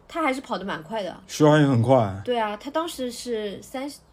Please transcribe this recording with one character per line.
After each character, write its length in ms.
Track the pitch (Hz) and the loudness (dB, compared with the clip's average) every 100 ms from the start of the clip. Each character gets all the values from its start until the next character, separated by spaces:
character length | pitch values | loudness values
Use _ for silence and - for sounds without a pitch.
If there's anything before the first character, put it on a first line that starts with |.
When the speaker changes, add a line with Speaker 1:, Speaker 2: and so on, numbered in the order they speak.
| - | -12
Speaker 1:
她 140 | 339 | -4
还 100 | 320 | -2
是 60 | 262 | -2
跑 160 | - 196 | -4 -6
得 60 | |
蛮 180 | 196 160 | -6 -8
快 180 | 156 226 | -6 -8
的。 120 | 180 - - | -8 -10 -12
Speaker 2:
徐 160 | - | 2
浩 140 | 151 151 | 6 6
颖 120 | 143 | 6
很 120 | 120 | 4
快。 400 | 113 131 104 98 | 6 4 4 -2
Speaker 1:
对 140 | 240 240 | -4 -2
啊， 180 | 214 214 | -2 -6
她 120 | - | -6
当 180 | 311 339 | -4 -4
时 240 | 302 254 | -6 -8
是 480 | 240 247 226 208 185 | -8 -8 -6 -6 -10
三 280 | - 254 285 - _ | -12 -10 -10 -12 _